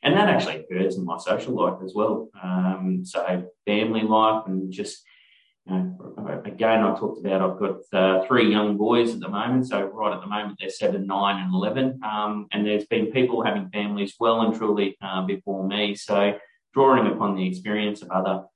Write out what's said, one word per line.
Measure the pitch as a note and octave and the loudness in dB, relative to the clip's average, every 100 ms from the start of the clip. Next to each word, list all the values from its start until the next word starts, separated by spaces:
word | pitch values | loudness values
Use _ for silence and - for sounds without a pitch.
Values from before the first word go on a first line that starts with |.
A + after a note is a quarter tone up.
and | - G3 | 4 4
that | G#3 | 4
actually | - - - | 2 0 -6
occurs | - F2+ F#2+ F#2 | -6 0 0 0
in | |
my | F2+ E2 | -4 -6
social | - - - | -2 -2 -2
life | - F2+ F#2 | 0 0 -2
as | F#2+ | -8
well. | G#2 A2 - - G2 | -2 0 0 -6 -10
Um, | F#2 F#2 F#2 F#2+ F#2 F#2 | -4 0 0 0 -2 -2
so | F2+ F2+ F#2 F2+ F2+ _ - | -2 -4 -2 -2 -4 _ -2
family | G#2 A2+ A2 | 0 2 0
life | G#2+ A2 A2 A2 F#2+ | 2 4 4 2 -2
and | F#2+ F#2 | -4 -4
just, | F#2 G#2 - _ _ _ _ _ _ - | -6 -10 -10 _ _ _ _ _ _ -4
you | |
know, | - F#3 - - - - - - | -2 -2 -6 -14 -12 -8 -8 -8
again, | - A2 A2 | 0 2 4
I | G2+ F#2 | 4 0
talked | G#2+ - | -4 -4
about | G2 F#2+ | -2 2
I've | F#2 F#2 | 0 0
got, | G2+ F#2+ - | -4 -4 -4
uh, | F#2+ F#2+ F#2 - | 2 4 4 4
three | B2 A2 | 4 4
young | G#2 G#2 G2+ | 4 2 0
boys | G#2+ A#2+ A#2 | 2 4 2
at | F#2+ | -2
the | F2+ | -6
moment. | G#2 A#2+ C3 B2+ | -4 0 0 0
So | G2+ | -2
right | F#2+ G#2+ G#2 | -2 -2 -2
at | F2+ | -2
the | G2+ | -6
moment, | G#2 G#2 - | -6 -6 -8
they're | F#2+ | -10
seven, | - G#2 G2 F#2+ | -2 0 0 -2
nine, | G2 G2+ G2 | 0 2 0
and | F#2 | 0
eleven. | F#2 G#2 C3 C3 C3 | 0 0 0 -2 -2
Um, | G#2+ G#2+ G#2+ G#2+ G2+ | -6 -4 -2 -4 -6
and | G#2 G#2 | -2 0
there's | G#2 - | 0 0
been | A#2 G#2+ | -2 0
people | C3 B2 A2+ | 2 2 2
having | A2 G2+ F#2 | -2 -2 -6
families | G#2 G#2 G2+ G2 - | -6 -4 -4 -4 0
well | A#2 A#2 | 2 2
and | A2 A2 | 2 0
truly, | A2 G#2 G2 - | 0 2 0 -4
uh, | G2 F#2 F#2 | -8 -4 -4
before | G2 G2 F#2+ F#2+ | -4 -4 -4 -2
me. | G#2 G#2 | -2 -2
So | G2+ - G2+ G2+ G2+ - _ _ | -4 -2 2 2 0 -10 _ _
drawing | - C3+ B2 G#2+ | 4 6 6 4
upon | - G#2 F#2+ | 0 -2 0
the | F#2 | -2
experience | F2+ G#2+ G#2+ G#2 G#2 | -4 -4 -2 -2 -4
of | - | -4
other | F#2 F#2+ F#2+ - | -2 0 -4 -6